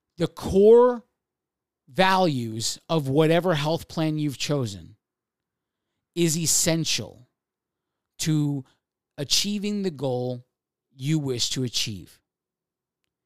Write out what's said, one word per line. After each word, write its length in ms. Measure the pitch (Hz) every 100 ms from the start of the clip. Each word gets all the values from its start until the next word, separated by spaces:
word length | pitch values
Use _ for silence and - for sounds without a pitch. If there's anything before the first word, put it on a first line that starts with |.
| _ -
the 100 | 185
core 760 | - - 190 208 233 247 240 - _ _ _ _ _ _ _ _
values 920 | 127 185 190 180 131 117 110 110 - -
of 180 | 165 135
whatever 480 | 139 160 170 180 156
health 320 | 170 220 -
plan 300 | - 156 156
you've 200 | 151 127
chosen 580 | - 143 117 98 87 107 _ _ _ _ _ _ _ _ _ _ _ 170
is 220 | 170 160
essential 920 | 156 - 175 165 151 - 107 104 _ _ _ _ _ _ _ _ _ -
to 480 | 160 156 147 143 - _ _ _ _ -
achieving 640 | 143 - 202 208 202 208
the 80 | 190
goal 540 | 139 139 123 123 123 - _ _ _ _
you 260 | 139 135 160
wish 300 | 139 120 -
to 120 | 139
achieve, 560 | 127 - - 95 - _ _ _ _ _ _ _ _ _ _ _